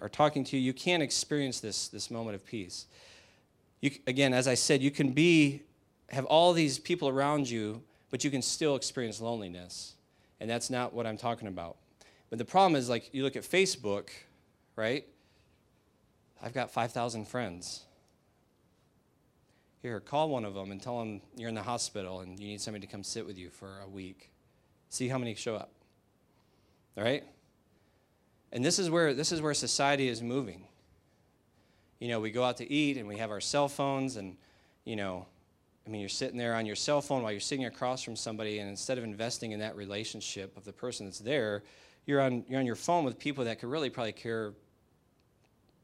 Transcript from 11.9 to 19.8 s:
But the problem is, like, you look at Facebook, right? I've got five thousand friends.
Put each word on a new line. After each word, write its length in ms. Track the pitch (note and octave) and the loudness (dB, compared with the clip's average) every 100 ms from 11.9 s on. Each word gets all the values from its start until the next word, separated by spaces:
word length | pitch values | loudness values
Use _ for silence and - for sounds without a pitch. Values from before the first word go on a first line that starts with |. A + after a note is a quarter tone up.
| _ - _ - | _ -20 _ -10
But 100 | A2+ | -6
the 60 | A2+ | 4
problem 300 | F#3 G3 D3 | 8 8 6
is, 140 | B2 | 2
like, 240 | A#2+ - | 0 -2
you 100 | C3 | -2
look 120 | C3+ B2+ | -2 -2
at 80 | |
Facebook, 640 | - F3+ F#3+ - G#2+ G2+ - - - _ _ _ _ - | 2 4 4 2 -2 -2 -4 -16 -20 _ _ _ _ -2
right? 320 | A2 C#3+ - _ _ _ _ _ _ _ _ _ _ _ _ - | 0 0 -4 _ _ _ _ _ _ _ _ _ _ _ _ -14
I've 120 | G#2 | -8
got 180 | B2+ A#2 | -4 -2
five 200 | - A#2+ | 0 -2
thousand 340 | B2 A#2+ A2+ G#2+ | 0 -4 -4 -6
friends. 560 | B2 A2 F2 - - - _ _ _ _ _ _ _ _ _ _ _ _ _ _ _ _ _ _ _ | -4 -4 -6 -10 -12 -16 _ _ _ _ _ _ _ _ _ _ _ _ _ _ _ _ _ _ _